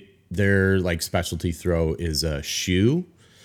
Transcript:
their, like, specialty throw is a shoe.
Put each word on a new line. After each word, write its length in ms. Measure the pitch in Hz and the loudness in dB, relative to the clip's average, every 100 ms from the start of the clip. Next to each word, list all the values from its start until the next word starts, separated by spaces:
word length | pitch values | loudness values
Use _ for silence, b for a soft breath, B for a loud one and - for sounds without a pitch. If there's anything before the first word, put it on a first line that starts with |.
| - _ - | -4 _ -8
their, 480 | 87 98 98 95 95 | 0 2 4 4 2
like, 240 | 90 85 | 2 -2
specialty 480 | - 92 85 80 90 | -2 -4 -4 -4 -4
throw 420 | 82 90 82 80 | -4 -2 0 0
is 300 | 78 85 78 | -2 -2 -2
a 180 | 80 71 | -2 -4
shoe. 640 | - - - 90 113 165 180 _ b b | -6 -6 -2 2 2 2 -4 _ b b